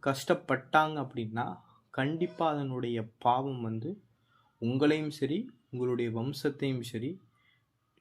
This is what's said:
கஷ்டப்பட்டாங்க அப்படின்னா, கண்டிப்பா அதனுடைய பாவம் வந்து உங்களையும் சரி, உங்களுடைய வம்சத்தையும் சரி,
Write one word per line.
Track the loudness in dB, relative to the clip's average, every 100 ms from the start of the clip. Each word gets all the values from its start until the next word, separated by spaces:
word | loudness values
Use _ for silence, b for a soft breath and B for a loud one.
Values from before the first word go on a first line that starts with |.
கஷ்டப்பட்டாங்க | -2 0 2 0 2 -2 4 4 4 0
அப்படின்னா, | -4 -4 -4 -4 -4 -8 b b _
கண்டிப்பா | -2 0 0 -2 0 0
அதனுடைய | 0 -2 -2 -2 -2 -4 _
பாவம் | 4 4 2 -4
வந்து | -4 -4 -4 -8 _ _ _ _ _ _
உங்களையும் | 0 4 4 4 0
சரி, | -2 -2 -2 -4 -14 _
உங்களுடைய | -4 0 0 0
வம்சத்தையும் | -2 -4 -2 -4 -2 -2 -2
சரி, | -4 -6 -6 -8 _ _ _ _ _ _ _ _